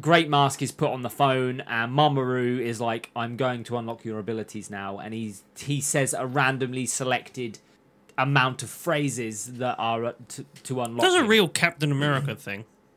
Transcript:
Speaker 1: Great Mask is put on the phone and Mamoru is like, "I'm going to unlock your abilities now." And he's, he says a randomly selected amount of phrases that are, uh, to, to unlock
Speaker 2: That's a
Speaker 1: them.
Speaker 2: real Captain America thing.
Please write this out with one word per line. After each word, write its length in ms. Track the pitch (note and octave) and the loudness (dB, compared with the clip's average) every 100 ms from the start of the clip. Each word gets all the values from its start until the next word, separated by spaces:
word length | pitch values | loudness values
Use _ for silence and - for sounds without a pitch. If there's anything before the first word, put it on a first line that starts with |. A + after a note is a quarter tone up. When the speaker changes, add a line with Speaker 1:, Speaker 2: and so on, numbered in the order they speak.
Speaker 1:
Great 300 | C#3 E3+ D3+ | 6 6 6
Mask 320 | C#3+ C#3 - | 4 4 2
is 100 | C3 | -4
put 180 | - C#3+ | -2 -2
on 120 | B2+ | -2
the 80 | A#2+ | -4
phone 500 | - - C3 B2+ C3 | 2 4 4 0 -4
and 300 | - A#2 A#2 | -4 -2 0
Mamoru 680 | C#3 D3+ C#3 B2+ B2+ B2 B2+ | 4 4 4 2 2 0 0
is 200 | A#2 A2+ | -2 -2
like, 300 | A#2 A2+ - | -2 -2 -6
"I'm 220 | A#2+ A#2 A#2 | -6 -6 -2
going 260 | B2+ B2 | -2 -2
to 120 | A2 A#2+ | -4 -6
unlock 300 | A2+ A#2 A2+ | -6 -8 -8
your 120 | A2 | -6
abilities 520 | G2+ A2 G#2+ A2 G2 | -4 -6 -6 -10 -10
now." 280 | G2+ G2 G2 | -8 -8 -8
And 140 | A2 | -8
he's, 300 | A2+ A2 G2 - - | -8 -8 -10 -18 -10
he 240 | C#3+ C#3+ | -4 -2
says 320 | - D3 C3 | 0 0 0
a 120 | - B2+ | -2 -2
randomly 600 | C#3 C3 C3 B2+ C3 A#2+ | 2 2 2 -2 -4 -4
selected 720 | - B2+ B2 - C3 A#2+ G2+ _ _ _ _ - - | -2 0 -2 -4 -8 -8 -10 _ _ _ _ -8 -2
amount 460 | C3+ C#3 B2+ B2 | 2 4 4 0
of 80 | A2+ | -10
phrases 840 | - F3 D3+ C#3+ A#2 A2+ G#2+ A#2+ | -6 -2 0 0 -2 -6 -8 -10
that 220 | A#2+ B2 - | -4 -4 -2
are, 260 | A2+ A2+ A#2 | -2 -2 -4
uh, 60 | - A#2 | -8 -14
to, 160 | - - - | -16 -16 -16
to 160 | - B2+ | -6 -4
unlock 200 | A#2 A#2 | -4 0
Speaker 2:
That's 120 | F#4 | 2
a 40 | F4+ | 4
Speaker 1:
them. 100 | A3+ | 6
Speaker 2:
real 200 | A3 E3 | 4 4
Captain 440 | - E3+ - D3+ | 2 0 2 0
America 420 | C#3 D3 C3+ C3+ | 2 2 2 0
thing. 300 | G#2+ - G2+ A2+ _ _ | -4 -8 -10 -10 _ _